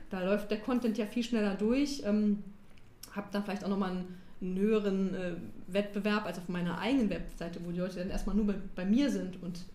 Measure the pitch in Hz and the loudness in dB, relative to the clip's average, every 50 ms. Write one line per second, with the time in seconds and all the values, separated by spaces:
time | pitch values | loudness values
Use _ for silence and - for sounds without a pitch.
0 | - - 202 185 180 185 208 202 202 - 214 214 - - 247 240 247 226 208 240 | -10 -8 -4 -2 2 2 2 2 2 -2 -4 -2 0 0 0 2 2 2 0 0
1 | 214 208 - 247 233 - 240 220 208 202 190 185 214 220 247 269 285 285 - - | -2 -2 -2 -2 0 2 2 2 2 2 2 2 2 4 4 4 2 2 0 -2
2 | - 208 208 214 214 208 208 202 - - - - - - - - - - - - | 0 2 2 4 4 4 2 2 -2 -8 -14 -16 -18 -18 -18 -18 -18 -20 -18 -18
3 | - - - - 202 - - 202 202 196 185 196 - 185 202 196 196 180 180 180 | -18 -10 -8 -8 -6 -4 -4 -2 -2 -2 -4 -2 -2 0 0 2 0 0 -2 -2
4 | 180 - - - - - - - 196 185 185 190 196 220 226 214 202 202 190 190 | -4 -6 -10 -12 -14 -14 -10 -6 -4 -2 0 2 4 4 4 4 4 4 2 4
5 | 190 185 180 185 180 180 170 170 - 110 - - - - 180 202 208 202 - 208 | 2 2 0 0 -2 -2 -4 -4 -8 -10 -10 -10 -8 -2 0 0 0 0 -2 -2
6 | 196 214 208 214 214 170 180 185 175 - 175 175 175 175 170 - - 220 277 269 | 0 2 2 2 0 -2 -4 -6 -6 -4 -2 0 0 0 0 0 2 2 4 4
7 | 226 196 175 165 170 - - - 175 170 170 170 170 175 175 175 180 185 - 175 | 4 4 2 -2 -4 -6 -6 -6 -6 -6 -6 -6 -6 -4 -2 -2 -2 -2 -4 -4
8 | 180 202 - - - - 208 208 220 202 196 180 - - - - 180 196 214 254 | -4 -2 -2 -2 0 2 4 4 4 4 2 0 -4 -6 -6 -2 2 4 6 6
9 | 285 262 202 196 180 185 180 - - 170 175 - - - | 6 4 2 0 -2 -4 -6 -8 -8 -8 -8 -8 -10 -12